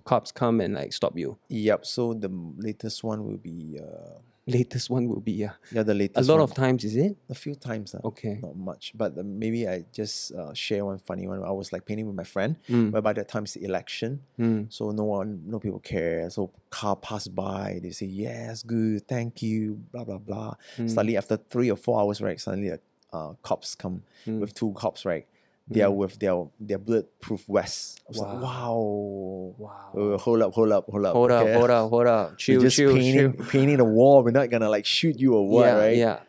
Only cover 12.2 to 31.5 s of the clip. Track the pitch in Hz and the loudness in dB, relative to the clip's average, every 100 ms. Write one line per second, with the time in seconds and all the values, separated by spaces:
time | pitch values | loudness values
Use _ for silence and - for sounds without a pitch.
12.2 | 90 98 104 156 - 120 107 107 107 104 | -8 -4 -2 -4 0 2 2 2 0 -2
13.2 | 101 113 101 - 95 92 - - 117 139 | -4 -6 -8 -10 -6 -6 -6 -8 -6 -6
14.2 | - - 117 110 107 - 107 107 107 101 | -10 -2 0 0 -4 -8 -6 -2 -2 -2
15.2 | 104 98 82 113 104 101 - 95 82 82 | -4 -8 -8 -6 -6 -8 -6 -4 -2 -2
16.2 | 85 104 92 - _ - 107 95 - 107 | -4 -4 -6 -8 _ -6 -2 -2 -4 -10
17.2 | 98 95 98 95 98 92 90 85 95 95 | -8 -6 -6 -6 -6 -8 -10 -8 -8 -6
18.2 | 117 117 113 113 117 117 110 107 - 123 | -8 -8 -10 -12 -4 0 0 -2 -4 -4
19.2 | 117 - 113 110 107 107 - 120 113 95 | -4 -6 -4 -2 -4 -8 -12 -12 -10 -12
20.2 | 104 104 110 113 - - 117 113 107 104 | -10 -10 -10 -14 -16 -6 -2 0 2 0
21.2 | - 110 - 123 123 101 - 113 104 104 | 0 -4 -2 0 2 0 0 2 2 0
22.2 | 101 85 - 98 98 82 _ _ _ 82 | -4 -6 -6 -4 -4 -8 _ _ _ -12
23.2 | 76 - - 98 - - 92 90 - _ | -12 -14 -6 -4 -4 -10 -8 -10 -12 _
24.2 | - 110 104 - 110 98 113 - 98 80 | -8 -6 -6 -4 -6 -4 -6 -4 -6 -6
25.2 | - _ _ _ - 113 101 101 95 - | -8 _ _ _ -4 2 2 2 -2 -2
26.2 | 98 90 80 _ 104 98 104 113 - _ | 0 0 -4 _ -8 -6 0 -2 -2 _
27.2 | - 104 - 98 - - - - - 110 | -8 -8 0 -2 0 -8 -12 -16 -12 -8
28.2 | 101 120 131 127 120 113 107 104 104 98 | -8 -6 -8 -6 -4 -2 -2 -4 -6 -8
29.2 | 95 95 92 - 104 - - - 104 98 | -8 -10 -12 -14 -18 -18 -10 -2 0 0
30.2 | 120 117 104 113 110 101 - 101 98 120 | 2 2 2 2 4 4 0 0 2 4
31.2 | 120 120 113 | 6 6 4